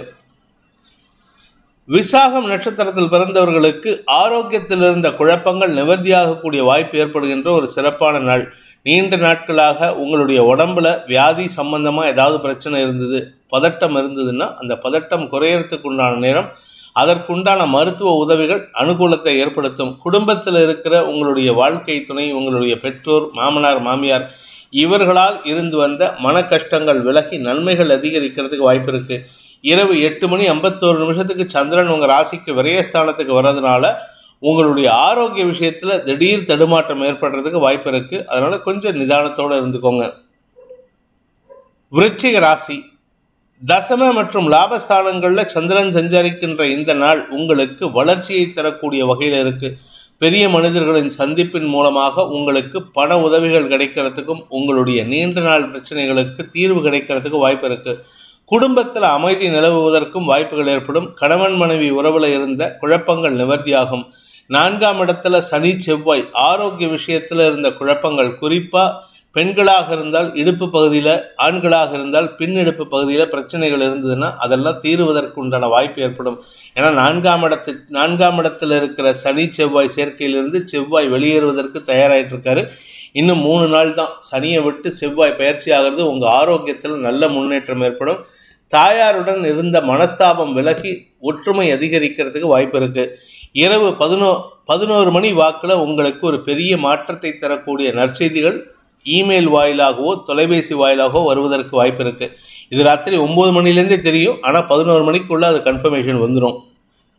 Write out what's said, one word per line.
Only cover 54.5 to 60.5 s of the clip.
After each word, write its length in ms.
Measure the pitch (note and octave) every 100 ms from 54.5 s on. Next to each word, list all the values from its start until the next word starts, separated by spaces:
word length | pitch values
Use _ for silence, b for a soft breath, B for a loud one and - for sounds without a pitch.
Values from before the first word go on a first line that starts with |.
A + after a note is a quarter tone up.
| C3+ C#3+ C3 B2 A#2+
நீண்ட 420 | A2 C#3+ F3 F3 E3
நாள் 200 | D#3 C3+
பிரச்சனைகளுக்கு 720 | C3+ - D3+ C3+ C3 C3 C3 D#3+
தீர்வு 320 | E3 F#3 F3+
கிடைக்கிறதுக்கு 640 | D3 C#3+ C#3 C3+ C#3 D3+ C3+
வாய்ப்பு 240 | C3+ C3+
இருக்கு. 240 | B2 B2+ A#2+ b b b b _
குடும்பத்துல 580 | A3+ C4 B3 A#3+ A3+ F#3 C#3+
அமைதி 300 | E3+ F#3+ F#3+
நிலவுவதற்கும் 760 | D#3 D#3+ E3 D#3+ D#3 D3 F#3 E3
வாய்ப்புகள் 400 | C#3 D#3